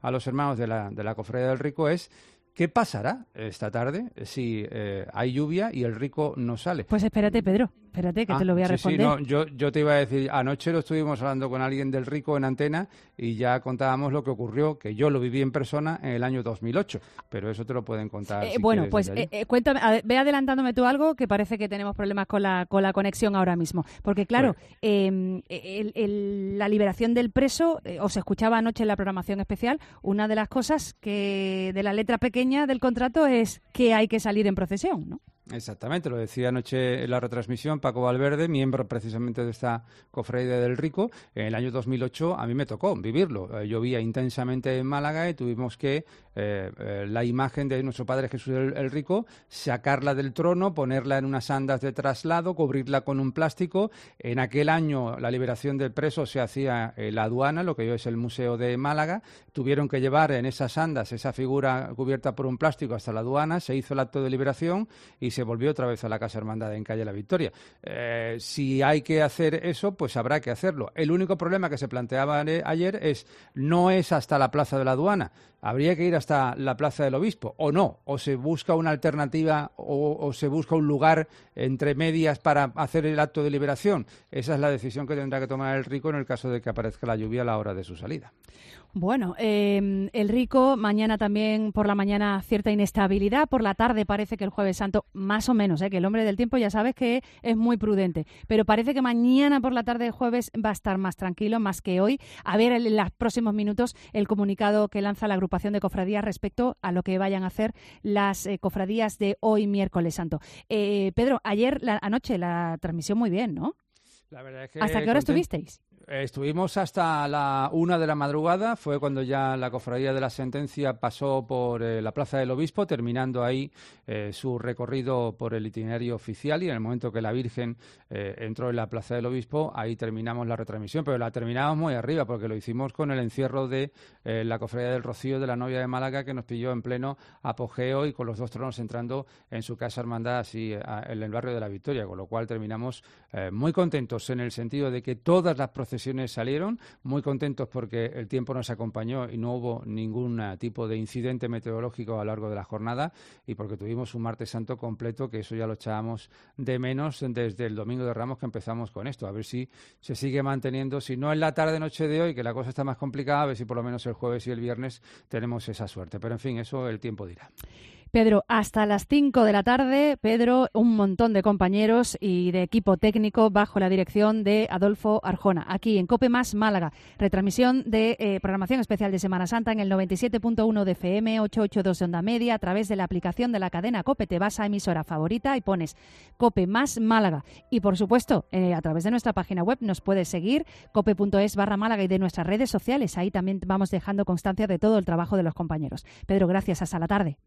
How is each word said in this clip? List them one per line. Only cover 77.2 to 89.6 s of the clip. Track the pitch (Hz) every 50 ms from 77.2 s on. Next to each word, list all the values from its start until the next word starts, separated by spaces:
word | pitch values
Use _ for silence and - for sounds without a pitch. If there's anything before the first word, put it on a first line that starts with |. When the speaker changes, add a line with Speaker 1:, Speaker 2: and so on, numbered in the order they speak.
| 185 226 - _ - 107 - -
Speaker 1:
o | 156 147
no, | 147 180 196 143 - - _
o | - 139
se | 135 - 147 139
busca | 123 123 151 165 147 - - 170
una | 165 165 160
alternativa, | 156 131 - 165 147 151 143 139 - 160 160 160 156 147 147 - _
o, | - - - 147 139 147 151 151 -
o | 156 143
se | 127 - - 143
busca | 135 160 151 - 165
un | 160 151
lugar | 147 147 135 147 156 160 160 156 - - - - _ _
entre | - 127 131 135 123 143 147 143
medias | 131 160 165 160 165 160 156 143 -
para | _ - 143 143 143 131 117
hacer | 156 151 135 - 165 147
el | 156 151 147
acto | 151 147 - 160
de | 147 147
liberación. | 143 139 143 143 139 - - 202 202 147 107 - - - _ _
Esa | - 139 117 131 156
es | 139
la | 143 147
decisión | 143 117 98 127 101 139 143
que | 123 151
tendrá | 139 139 135 135 135
que | 135
tomar | 120 135 135 135 135 135
el | 135 131
Rico | 123 135 139 123 160
en | 151
el | 143 131
caso | - 127 120 - 127
de | 120 120
que | - 120
aparezca | 104 117 110 113 - - -
la | 117 113
lluvia | 107 110 110 113 123
a | 123
la | 120 110 107
hora | 104 104 95
de | 92 92
su | - 90
salida. | 85 - 98 156 151 - - _ _ _ - - - - - - - - _ - 196
Speaker 2:
Bueno, | 165 190 247 269 208 180 175 -
eh, | 226 220 208 208